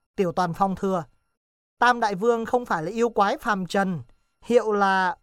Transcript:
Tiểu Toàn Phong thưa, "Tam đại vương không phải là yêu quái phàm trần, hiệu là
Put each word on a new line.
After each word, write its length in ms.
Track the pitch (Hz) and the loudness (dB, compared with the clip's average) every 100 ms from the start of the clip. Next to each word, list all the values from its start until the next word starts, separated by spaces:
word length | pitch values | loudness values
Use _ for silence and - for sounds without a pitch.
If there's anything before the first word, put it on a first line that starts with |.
| _ - | _ -4
Tiểu 160 | 180 | -2
Toàn 220 | 165 180 | 0 -2
Phong 220 | 160 196 185 | 0 0 0
thưa, 280 | 196 185 151 _ _ _ _ _ _ - | -2 -4 -6 _ _ _ _ _ _ 0
"Tam 200 | 240 240 | 2 2
đại 160 | 214 196 | 0 0
vương 300 | 233 233 226 | 0 0 0
không 200 | 247 247 | -2 -2
phải 180 | 180 | -4
là 80 | 156 | -4
yêu 180 | 226 233 | -2 -2
quái 280 | 220 202 285 | 2 0 0
phàm 280 | 240 202 180 | -2 -4 -2
trần, 360 | 202 190 170 - _ _ _ | -2 -2 -4 -10 _ _ _
hiệu 300 | - 233 214 | 2 2 2
là 460 | 208 196 190 185 - | 0 2 2 0 -4